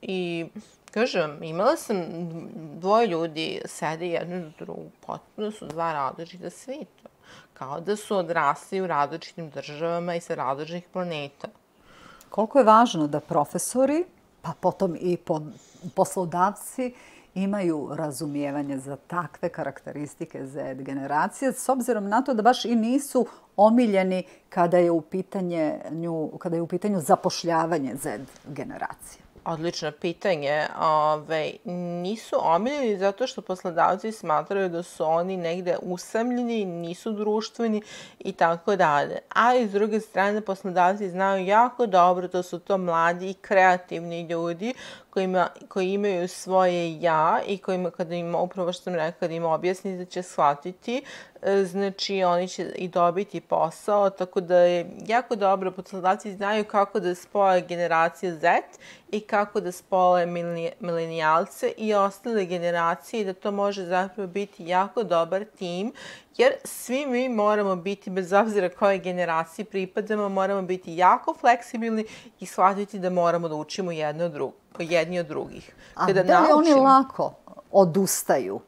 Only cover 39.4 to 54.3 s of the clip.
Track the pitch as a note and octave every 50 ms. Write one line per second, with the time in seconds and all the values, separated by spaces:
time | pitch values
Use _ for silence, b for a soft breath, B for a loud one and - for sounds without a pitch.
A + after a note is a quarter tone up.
39.4 | A3 A#3+ B3+ B3+ B3 G#3 F#3+ G3+ G#3 A3 G#3+ A3 G#3+ - - - F#3+ G3+ G#3 G#3+
40.4 | G#3+ G#3 F#3+ F#3+ - G3+ F3+ F3+ F3+ F3+ G3 G#3 G#3+ F#3 E3+ F3+ F#3+ G3 G3 G3
41.4 | F#3 F3+ G3+ G#3+ A#3+ B3 B3 - B3 A3 F#3 F#3 F3 F3+ F3+ F3+ F3+ F3+ - F#3
42.4 | F3+ - - F3 - - G3+ F#3+ F#3 F3 E3 E3 E3 E3+ F3 F3+ F#3 F#3+ F#3+ _
43.4 | _ - G#3+ F#3+ F#3 F#3 F3+ F3+ F3+ - F3 E3 E3+ E3+ E3+ E3+ E3+ D#3+ E3+ E3
44.4 | E3+ E3+ E3+ E3 F#3+ A#3 B3+ B B B B B B B - G3+ F#3+ F#3 F#3 F#3
45.4 | F3 - - - - - - G3+ F#3+ F#3 G3 G3+ G3+ G#3 G3 F3 F3 F#3 - -
46.4 | - F#3 F#3 F#3 F#3 F#3 F3 F3 E3+ E3+ D#3+ D#3 D#3+ E3+ D#3+ D#3 D#3 E3 F#3 -
47.4 | - - G3+ F#3 - - F#3+ F3+ F3+ E3+ E3+ - F#3 D#3+ E3+ F3 E3+ E3+ E3+ E3
48.4 | F3 F3+ - F#3+ F3+ E3+ F3+ F3 - - F3+ E3+ D3+ D#3+ F3 _ - E3+ E3 E3
49.4 | E3+ E3 D#3+ D#3 D#3+ F3+ F#3+ F#3 - G3+ F#3+ F3+ F3+ F3+ - F3+ F3+ - - -
50.4 | E3 D3+ D3 D3 - F3+ F#3 _ _ - A#3 C4 C#4+ B B B B B B -
51.4 | - - G3 G3 G3 F3+ E3+ G3 G3+ G3 F#3+ - - - G3 F#3+ F#3 F3+ F3 F3
52.4 | F#3 F#3 - - F3+ - - - F3+ F3+ E3 F#3 F3 F3 E3+ F3+ G#3 - - E3+
53.4 | - _ E3+ E3 D#3+ D#3+ E3 - - - G#3 G#3 G3+ G3 G3 - F#3 F3+